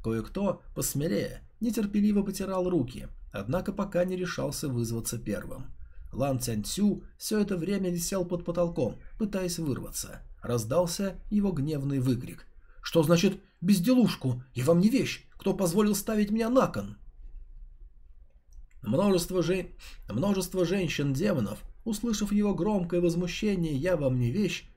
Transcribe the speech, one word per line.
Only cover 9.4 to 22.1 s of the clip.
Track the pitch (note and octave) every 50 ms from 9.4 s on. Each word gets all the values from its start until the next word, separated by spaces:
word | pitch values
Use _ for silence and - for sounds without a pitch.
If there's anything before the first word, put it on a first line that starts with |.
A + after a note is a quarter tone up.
| F#3 E3+ F3 -
вырваться. | E3 C#3+ A#2 - - - - - - - - - - - - -
Раздался | - - A#2+ A#2+ G#2+ A2 C#3+ F3 F3+ E3 - - G3 F#3+ E3+ - - -
его | G#3 G#3 G3+ G3
гневный | E3+ C#3 C3+ D#3 D#3 C#3 C3+ C#3+ C#3 C3+
выкрик: | B2+ C3 A#2+ - - - - - - - - - - - - -
«Что | - - - E3+
значит | D#3 D#3+ F3 E3+ G3+ F#3+ G3 - - _ _ _
безделушку? | E3+ F3+ G3+ F3 F3 B3 B3+ B3+ A3 - - - - B2+ A#2+ B2 - - -
Я | A#2+ B2+
вам | C#3+ E3+ F3
не | F#3+ A3
вещь! | C4+ A#3 D3+ - - - - -
Кто | - - - G3
позволил | F#3 F3+ G3 E3 D#3+ G#3+ G#3+ G#3 G3+
ставить | - - - A3 G#3 G#3 G3+
меня | G#3+ A3+ A3+ A3+
на | B3+ C4 F#3+ -
кон?» | - G#2 G2 G2+ - - - - - - - - - - - - - - - - - - - - - - - - - - - - - - _ - - - - - - -
Множество | - G#2 A#2+ E3 G3+ G#3 F#3+ E3+ E3+ - F3+ E3
же-, | D#3+ D#3+ F#3+ F#3 - - - - - - - - - -
множество | G2+ A#2 F3+ G#3 G3 F#3+ F3 - - F#3 F3
женщин-демонов, | D#3+ F#3+ G3+ F3+ C#3+ - - C#3+ C#3+ C3 C3+ F#3+ G#3+ F3+ C3 G#2 F#2+ - - - - - - -
услышав | A3+ G#3 - - A#3+